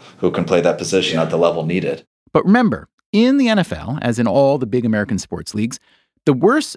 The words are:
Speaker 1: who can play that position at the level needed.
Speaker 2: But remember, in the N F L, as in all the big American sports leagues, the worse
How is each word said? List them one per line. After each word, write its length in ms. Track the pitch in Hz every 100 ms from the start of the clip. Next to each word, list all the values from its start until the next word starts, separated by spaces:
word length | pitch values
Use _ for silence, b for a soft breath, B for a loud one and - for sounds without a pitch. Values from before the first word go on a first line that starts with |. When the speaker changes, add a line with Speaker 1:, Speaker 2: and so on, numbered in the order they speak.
| B B
Speaker 1:
who 140 | 90
can 140 | 87 87
play 160 | 90
that 160 | 85 80
position 400 | 87 95 90 82
at 100 | 80
the 80 | 82
level 280 | 85 82 80
needed. 380 | 90 71 71 _ _ _
Speaker 2:
But 120 | 156 170
remember, 420 | 220 226 113 - _ _
in 260 | 202 240 277
the 120 | 254
N 100 | 214
F 140 | 170
L, 240 | 80 92 147
as 180 | 120 113
in 80 | 113
all 300 | 131 139 143
the 80 | 123
big 180 | 123 117
American 320 | 107 104 98
sports 380 | - 85 78 104
leagues, 240 | 113 - _ _ _ _ -
the 80 |
worse 420 | 135 170 285 -